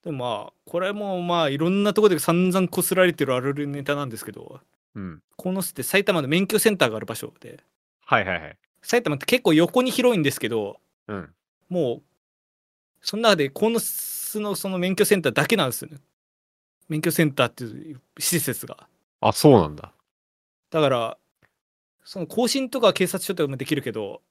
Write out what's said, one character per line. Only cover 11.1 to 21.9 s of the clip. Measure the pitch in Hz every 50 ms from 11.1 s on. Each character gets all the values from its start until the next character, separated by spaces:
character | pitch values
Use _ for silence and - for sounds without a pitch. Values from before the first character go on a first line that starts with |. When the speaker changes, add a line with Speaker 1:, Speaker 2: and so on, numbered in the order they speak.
| 104
Speaker 2:
ん。 | 98 80 - _ _ _ _ _ _ _ _
Speaker 1:
も | 180 180 147 123 120
う、 | 147 _ _ _ _ _ _ _ _ _ _ _ _ _ _ _ _ _ _ _ _
そ | _ - -
の | 214 233
中 | 226 202
で | 160 139 135
鴻 | _ - 208 226 233 220
巣 | - - - - - - - - - - - 214
の | 208 208 190
そ | - - 196
の | 190
免 | 180 175 185 190
許 | 175 202
セ | - 208
ン | 190
タ | 160 135
ー | 110
だ | 135 151
け | - 233
な | 202 151
ん | 127
で | 117
す | - -
よ | -
ね。 | - 139 _ _ _ _ _ _ _ _ _ _ _ _ _ _ _ _ _
免 | _ 156 156
許 | 160 175
セ | 156 - 165
ン | 147 135
タ | - 123
ー | 117
っ | _
て | - 127
い | 110 123 131 156 160 143
う | 127 _ _ _ -
施 | - - 180 156
設 | - - 113 - -
が。 | - - - - _ _ _ _ _ _ _
Speaker 2:
あ、 | - 110 -
そ | - - 151
う | 135 104
な | 82
ん | 76 76
だ。 | 76 - - _ _ _ _ _ _ _ _ _ _ _ _ _ _ _ _
Speaker 1:
だ | - 160
か | 151 135
ら、 | 131 120 113 113 - _ _ _ _ _ _ _ _ _ _ _ _ _ _ _